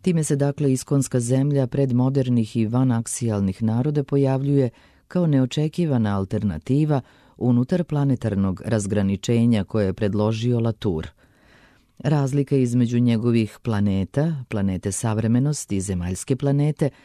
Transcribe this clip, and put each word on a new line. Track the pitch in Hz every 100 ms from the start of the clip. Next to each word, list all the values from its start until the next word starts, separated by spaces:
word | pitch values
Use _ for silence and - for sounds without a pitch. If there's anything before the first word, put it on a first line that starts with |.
Time | - 165
se, | 147 143
dakle, | 143 143 143
iskonska | 131 - 139 131 127
zemlja | 120 131 139 139 127
pred | 139 135
modernih | 123 127 139 127 120 110 117
i | 110
vanaksijalnih | 123 131 113 113 - 117 104 98 92
naroda | 110 113 139 147
pojavljuje | 131 143 135 131 139 139 123 - - _ _
kao | 180 170
neočekivana | 139 127 - 151 160 170 127 107 101
alternativa | 95 107 101 78 - 135 151 139 - _ _ -
unutar | 123 120 123 180
planetarnog | 175 143 143 127 113 98 98 87
razgraničenja | - 113 101 104 98 98 - 117 117 110
koje | 95 110 95
je |
predložio | 92 104 101 104 110 120 120
Latour. | 117 107 107 80 78 _ _ _ _ - _ _ _ _
Razlika | 139 151 135 143 139 139
između | 123 120 120 120
njegovih | 123 113 120 117 107 -
planeta, | 120 104 101 95 92 - 160 151 123
planete | 107 98 90 101
savremenosti | - 113 107 110 120 143 147 - 98
i |
zemaljske | 95 90 87 92 - 131
planete, | 143 143 147 151 143 -